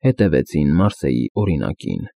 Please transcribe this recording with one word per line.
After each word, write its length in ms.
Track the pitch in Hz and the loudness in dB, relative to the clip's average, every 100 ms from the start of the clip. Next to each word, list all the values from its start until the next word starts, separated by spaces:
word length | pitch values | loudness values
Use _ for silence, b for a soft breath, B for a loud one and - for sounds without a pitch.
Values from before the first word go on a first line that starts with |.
հետևեցին 640 | 135 123 101 71 67 76 73 | 0 2 2 2 0 0 2
Մարսեի 540 | 80 101 - 71 62 60 | 2 2 0 -4 -2 -2
օրինակին։ 720 | - 101 78 50 - - 50 50 | -2 -2 -2 -2 -6 -8 -8 -10